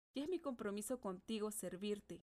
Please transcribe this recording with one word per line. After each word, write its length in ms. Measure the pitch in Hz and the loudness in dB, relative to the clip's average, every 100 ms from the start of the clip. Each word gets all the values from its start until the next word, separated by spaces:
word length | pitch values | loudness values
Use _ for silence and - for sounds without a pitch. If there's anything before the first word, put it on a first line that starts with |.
| _ 262 | _ -2
y 60 | |
es 80 | 302 | 0
mi 100 | 359 | 2
compromiso 640 | 285 240 214 202 208 254 | 0 0 0 0 0 0
contigo 500 | 196 185 - 220 214 | 0 -2 0 2 2
servirte, 720 | 214 180 180 208 202 - 170 - | 0 -2 0 0 0 -2 -10 -10